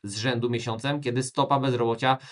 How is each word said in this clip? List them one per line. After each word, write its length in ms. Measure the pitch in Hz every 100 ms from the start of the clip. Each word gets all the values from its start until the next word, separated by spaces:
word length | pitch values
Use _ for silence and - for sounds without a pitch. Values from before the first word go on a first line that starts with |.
z 140 | 101 101
rzędu 340 | 127 120 117
miesiącem, 240 | 117 117 113 143 143
kiedy 220 | 127 120
stopa 380 | 123 - 139 139
bezrobocia 580 | 135 123 117 113 131 131 -